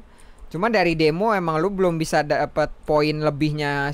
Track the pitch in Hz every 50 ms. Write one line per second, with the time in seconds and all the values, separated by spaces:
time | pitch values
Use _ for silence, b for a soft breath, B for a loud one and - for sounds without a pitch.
0 | - b b b b b b b b - - 160 190 233 233 208 180 170 165 160
1 | 160 151 151 170 208 233 214 190 175 165 160 156 165 196 202 185 185 180 170 160
2 | 156 - - 156 151 147 151 127 147 139 - 160 151 147 - - - - 151 151
3 | 151 151 156 151 151 151 147 139 151 151 147 151 147 143 143 143 139 143